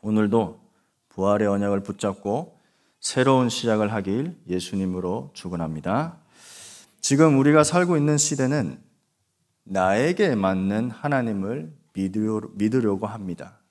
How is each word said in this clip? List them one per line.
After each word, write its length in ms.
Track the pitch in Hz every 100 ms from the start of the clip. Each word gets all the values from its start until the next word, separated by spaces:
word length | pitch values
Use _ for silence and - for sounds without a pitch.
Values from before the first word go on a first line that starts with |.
오늘도 600 | 107 107 104 113 95 - _ _ _ _ _
부활의 360 | - 95 104 104
언약을 380 | 101 101 98
붙잡고 720 | 98 101 104 95 101 117 175 _ _ _ _ _
새로운 500 | - - 127 135 123
시작을 440 | - 117 107 104
하길 440 | 110 95 107 156 170 -
예수님으로 840 | 90 - 101 95 92 90 104 143
축원합니다. 840 | - 90 87 80 78 82 110 165 - _ _ - - - - - _
지금 380 | - 139 160 135
우리가 240 | 139 151
살고 340 | 147 175 175 165
있는 220 | 147 151
시대는 640 | 143 139 131 147 90 - _ _ _ _ _ _ _ _
나에게 680 | - 95 92 101 143 180 202
맞는 560 | 113 95 95 95 104 123
하나님을 840 | 113 147 139 117 101 95 131 160 151 _
믿으려-, 560 | - 95 104 107 107 -
믿으려고 520 | 98 107 127 113 98 104
합니다. 540 | 110 95 87 - _ _